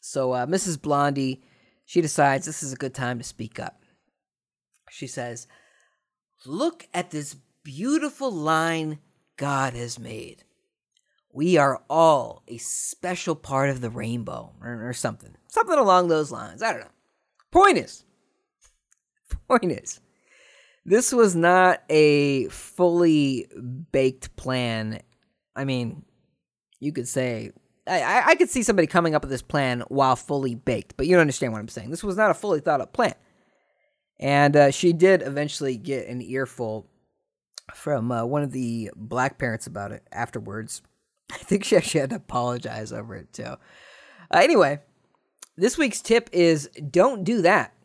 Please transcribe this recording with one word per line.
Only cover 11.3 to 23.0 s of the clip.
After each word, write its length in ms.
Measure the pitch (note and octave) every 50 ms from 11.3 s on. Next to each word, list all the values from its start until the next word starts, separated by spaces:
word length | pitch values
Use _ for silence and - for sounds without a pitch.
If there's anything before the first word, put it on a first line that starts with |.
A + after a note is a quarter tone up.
We 260 | _ - D3 F3 F#3 D#3+
are 240 | C#3+ C#3 C3 - _ _
all 540 | C#3 D#3+ E3 D#3+ D#3 C#3 A#2+ A2 - - _ -
a 100 | A#2+ A2+
special 760 | - - - - - - - _ - F3 F#3 F3 - - D#3+
part 340 | D3+ _ - C#3 C3+ C3+ C#3+
of 100 | C3+ B2+
the 100 | B2 A#2
rainbow," 640 | A2 A#2+ G#2+ A2+ A#2 A#2+ A2+ F#2 F2 - - - - _
or, 280 | - A#2+ A#2+ - A2 B2
or 40 | B2
something. 420 | - - B2 A2 - - G#2+ - _ _ _
Something 320 | - A4 A#4 - F4 D4+
along 300 | B3+ G3+ F#3 F3+ F3+ E3+
those 200 | E3 D#3 D3+ C#3
lines. 320 | - - A2+ - - A#2
I 120 | G#3+ A3+ F#3
don't 80 | A#2
know. 100 | G#2+ - _ _ _ _ _ _ _ _ _ _ _ _
Point 260 | - E4+ G4 G4+ E4+ F#3
is, 260 | B2+ - - - _ _ _ _ _ _ _ _ _ _ _ _ _ _ _ _ _ _ _ _ _ _ _ _ _ _ - - _ _
point 240 | B3+ A#3+ - F3+
is, 280 | C#3+ - - - - - _ _ _ _ _ _ _ _ _ _ _ _ _ _ _ _ _
this 260 | - F3+ A3+ B3+ -
was 240 | - B3 A#3 G#3 F3
not 460 | E3+ E3 F3 F3+ F#3 F#3 F#3 F3 - _ _
a 580 | D#3 D#3 D#3 D3+ D3 D3 C#3+ C#3+ C#3 C3+ A#2+ -
fully 1000 | - - - - - - F3+ F3+ E3+ F3